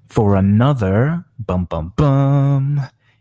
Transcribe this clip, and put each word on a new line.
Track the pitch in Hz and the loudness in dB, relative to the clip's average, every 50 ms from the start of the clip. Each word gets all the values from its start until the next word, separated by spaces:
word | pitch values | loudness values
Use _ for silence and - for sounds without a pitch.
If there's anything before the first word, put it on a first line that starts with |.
| _ - | _ -6
for | - - 110 101 101 | -2 0 2 2 2
another | 95 95 98 104 107 123 139 147 123 104 95 95 107 127 151 165 170 180 - _ - | 2 2 2 2 2 2 2 0 0 -2 0 0 0 0 0 -2 -6 -8 -12 _ -12
bum, | 107 - 90 90 90 | -8 -6 -4 -4 -4
bum, | - 87 82 78 90 - | -4 -6 -8 -8 -6 -2
bum | - 151 143 135 139 139 139 139 143 139 139 139 139 135 139 147 143 135 135 - _ _ _ _ _ | 0 0 2 2 2 2 2 2 2 2 0 0 0 -2 -2 -4 -4 -6 -8 -12 _ _ _ _ _